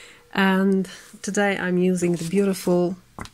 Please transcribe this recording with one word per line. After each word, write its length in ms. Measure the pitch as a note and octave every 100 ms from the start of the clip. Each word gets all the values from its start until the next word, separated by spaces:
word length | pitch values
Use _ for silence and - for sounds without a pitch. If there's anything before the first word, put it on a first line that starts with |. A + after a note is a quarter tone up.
| - - _
And 560 | - F#3+ F#3+ G3 F#3+ F#3 - - -
today 340 | - G3 G3+ F#3+
I'm 220 | F3+ F3+
using 380 | F#3 F3+ F3 E3+
the 120 | E3
beautiful 680 | F#3+ G3 F#3 - F3+ F3 F#3 - - -